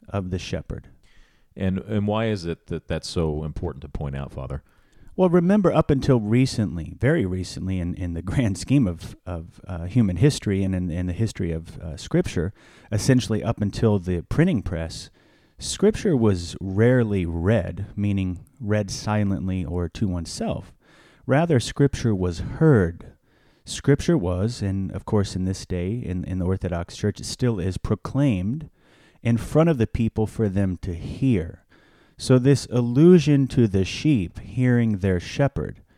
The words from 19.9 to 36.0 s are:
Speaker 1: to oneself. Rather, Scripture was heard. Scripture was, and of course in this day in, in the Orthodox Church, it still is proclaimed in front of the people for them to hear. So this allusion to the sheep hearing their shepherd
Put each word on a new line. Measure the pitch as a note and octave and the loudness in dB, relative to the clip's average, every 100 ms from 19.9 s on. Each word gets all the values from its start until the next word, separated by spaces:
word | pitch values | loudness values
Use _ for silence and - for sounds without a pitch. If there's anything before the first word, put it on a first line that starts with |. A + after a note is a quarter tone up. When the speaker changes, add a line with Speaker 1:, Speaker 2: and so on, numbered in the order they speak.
Speaker 1:
to | - G#2 | -2 -2
oneself. | F2+ E2 - A3 - - - _ _ _ _ - | -2 -6 -6 -6 -6 -8 -20 _ _ _ _ 0
Rather, | C3 E3+ C#3+ | 0 4 2
Scripture | - - C#3+ - A#2 G2+ | 0 0 0 2 0 0
was | F2+ E2+ | 0 -2
heard. | - - D#3+ B2+ E2+ F2 - - _ _ _ _ - | -8 2 6 6 6 0 -14 -20 _ _ _ _ -14
Scripture | - - C#3+ - E3+ | -4 2 2 4 2
was, | F2+ F2 G#2+ A#2+ | 2 0 -2 -2
and | G2+ F#2+ F#2+ | -4 -2 -4
of | G2 | -8
course | - G#2+ G2+ F#2 | -2 0 0 -2
in | |
this | F#2 F#2 - | -4 -4 -6
day | F2+ F2+ A#2 | -4 -4 -4
in, | - F2+ | -6 -6
in | - F#2 | -4 -4
the | F2+ | -2
Orthodox | F#2+ F#2 E2+ F#2 - | -2 -2 -4 -6 -4
Church, | G#2+ - | -4 -4
it | - | -8
still | - B2+ A2 | -2 -2 0
is | F2+ F2+ | -4 -4
proclaimed | - G#2+ - C3 C#3+ G2 F#2 C#3 D3+ _ _ _ _ _ | -4 -4 -4 0 2 2 -2 -6 -8 _ _ _ _ _
in | A#2+ A#2 | -2 -2
front | - D3+ E3 | 0 2 4
of | C#3+ | 4
the | A2 | 0
people | - A2+ - G#2+ | 0 -2 0 -4
for | - G#2+ | 0 -2
them | F#2+ G2 F2 | 0 0 -2
to | - | -6
hear. | E2 - - C3+ G#2+ D#2+ - _ _ _ _ _ _ | -8 -10 -2 0 0 -2 -10 _ _ _ _ _ _
So | - B2+ | 4 4
this | B2+ C3+ - | 6 2 2
allusion | B2 A#2+ A#2+ E3+ F3+ C#3+ C#3+ C3 | -2 0 6 8 8 8 4 2
to | - A2+ | 2 4
the | F#2+ | 2
sheep | F#2 - D3+ C3+ F2 - | -2 -2 0 2 0 -8
hearing | - G#2 B2+ A#2+ A2+ G#2 | -10 -2 2 2 2 0
their | G2 F2+ | 0 -2
shepherd | - - C#3 - - - _ _ | -4 -2 -2 -2 -8 -10 _ _